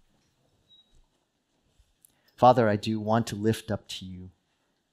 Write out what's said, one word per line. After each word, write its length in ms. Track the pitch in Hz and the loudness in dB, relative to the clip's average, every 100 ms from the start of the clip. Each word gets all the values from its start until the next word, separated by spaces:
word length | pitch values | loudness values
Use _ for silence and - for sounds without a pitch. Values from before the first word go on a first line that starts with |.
| _ _ _ _ _ _ _ _ _ _ _ _ _ _ _ _ _ _ _ _ - _ _ - | _ _ _ _ _ _ _ _ _ _ _ _ _ _ _ _ _ _ _ _ -20 _ _ 2
Father, 340 | 123 123 110 | 4 6 2
I 60 | 104 | 0
do 240 | 110 110 | -2 -6
want 260 | 107 113 113 | -2 -2 -2
to 80 | 101 | -2
lift 360 | 107 107 - | -2 -2 -4
up 160 | 101 - | -8 -10
to 180 | - 92 | -16 -16
you 240 | 90 90 - _ _ _ _ _ | -16 -18 -20 _ _ _ _ _